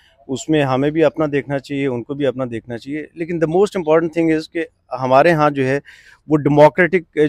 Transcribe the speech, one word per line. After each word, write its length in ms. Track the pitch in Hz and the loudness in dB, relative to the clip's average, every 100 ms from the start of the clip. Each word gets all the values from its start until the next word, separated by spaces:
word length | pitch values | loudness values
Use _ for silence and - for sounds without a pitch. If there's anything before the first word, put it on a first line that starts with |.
| _ _ - | _ _ -10
उसमें 340 | 131 - 156 | -8 -2 0
हमें 280 | 139 131 143 | 0 0 -2
भी 100 | 156 | 0
अपना 260 | 151 - 151 | 0 0 -4
देखना 300 | 143 131 139 | -4 -4 -8
चाहिए, 300 | - 139 139 | -6 -4 -4
उनको 280 | 120 113 143 | -4 -8 -4
भी 100 | 139 | -4
अपना 200 | 123 127 | -4 -8
देखना 320 | 113 117 117 | -10 -12 -14
चाहिए। 300 | 135 151 147 165 | -12 -14 -14 -12
लेकिन 220 | 165 175 | -8 -4
the 100 | 160 | 0
most 220 | 175 202 | 0 0
important 460 | 196 151 160 165 160 | -2 0 2 2 0
thing 220 | 165 156 | 0 -2
is 80 | 160 | -4
कि 180 | 170 160 _ _ | -10 -10 _ _
हमारे 360 | 127 131 131 160 | -8 2 4 4
यहाँ 220 | 156 151 | 4 2
जो 120 | 139 | 0
है 180 | 131 143 - - _ _ - | -2 -4 -6 -20 _ _ -2
वो 60 | 151 | 0
डेमोक्रेटिक 720 | 143 147 151 - 175 180 160 - | 2 6 6 6 0 0 -4 -2